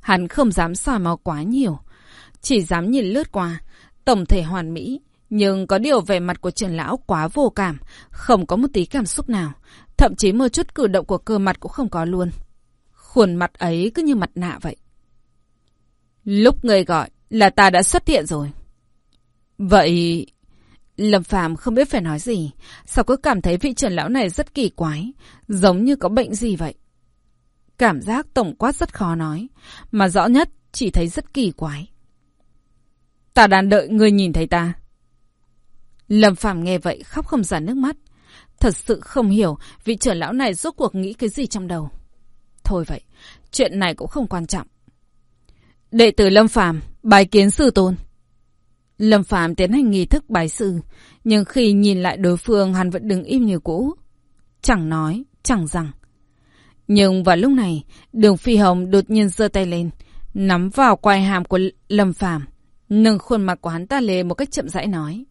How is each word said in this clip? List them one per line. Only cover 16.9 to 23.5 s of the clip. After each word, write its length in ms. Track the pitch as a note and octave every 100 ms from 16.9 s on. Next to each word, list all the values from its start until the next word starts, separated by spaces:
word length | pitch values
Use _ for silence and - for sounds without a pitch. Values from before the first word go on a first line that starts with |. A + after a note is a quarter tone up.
| E3 C3 _ _
là 200 | A3 G3
ta 200 | - G3
đã 120 | F3+
xuất 260 | F#3 F4 -
hiện 180 | C4 D3+
rồi." 260 | D#3 C#3+ - - _ _ _ _ _ _ _ _ _
Vậy... 680 | G3 G3 D#3+ F3 E3+ E3+ - _ _ _ _ _ _ -
Lâm 260 | G#3 G3+
Phàm 340 | E3 G3+ E3 D#3+
không 180 | -
biết 160 | A3+ C#4+
phải 100 | C#4
nói 180 | E3 D3+
gì, 320 | B3 A3 D3+ - - - -
sao 180 | -
cứ 120 | - C4
cảm 240 | - G3
thấy 160 | F3